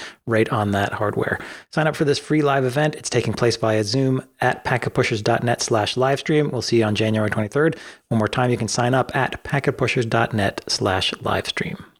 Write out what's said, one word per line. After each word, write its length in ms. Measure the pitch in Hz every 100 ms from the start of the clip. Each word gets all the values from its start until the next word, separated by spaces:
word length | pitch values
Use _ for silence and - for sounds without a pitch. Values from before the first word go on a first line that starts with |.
| - - -
right 240 | 110 110
on 220 | 113 104
that 200 | 98 101
hardware. 460 | - 104 - - - - - -
Sign 160 | - 156
up 80 | 147
for 80 |
this 160 | 147 139
free 220 | - 156
live 240 | 143 139 131
event. 300 | 131 151 -
It's 140 | -
taking 220 | 123 113
place 220 | 104 120 113
via 280 | 113 110 104
Zoom 400 | 131 135 131 - _
at 220 | 123 - -
packetpushers 580 | 123 - - 123 113
dot 200 | 107 117
net 180 | 120 123
slash 340 | - 117 104 123
livestream. 560 | 131 135 - 151 147
We'll 100 | 123
see 180 | - 117
you 40 | 110
on 100 | 104
January 340 | 110 110 104
twenty-third. 480 | 110 107 139 160 - - - _
One 100 | 113
more 80 | 107
time, 220 | - 123
you 60 | 120
can 100 | 107
sign 240 | - 120
up 200 | 131 123 139
at 260 | 127 - -
packetpushers 640 | 143 143 123 123 - 113
dot 240 | 113 117
net 280 | 107 98 - -
slash 460 | - 104 95 - -
livestream. 600 | - 98 - - - - - _